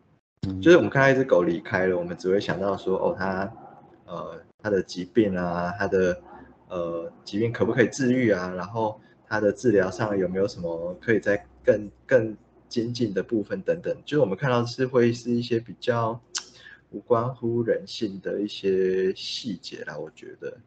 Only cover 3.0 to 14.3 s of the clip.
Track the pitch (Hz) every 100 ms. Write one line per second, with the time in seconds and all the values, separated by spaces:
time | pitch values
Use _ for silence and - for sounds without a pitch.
3 | 95 90 95 95 101 - - - - -
4 | - 87 82 82 - _ 107 98 87 90
5 | 90 - 104 92 87 87 87 98 98 95
6 | 92 90 - - - - - 90 85 85
7 | 85 - - 101 117 117 98 113 104 -
8 | 127 127 120 95 92 92 90 113 110 -
9 | - _ _ 107 104 98 127 101 92 92
10 | 110 101 90 95 101 - 85 82 85 90
11 | - 107 104 104 - _ - 107 104 -
12 | - 131 113 104 _ _ _ 120 117 120
13 | 117 95 90 110 101 95 92 85 - 85
14 | - 147 113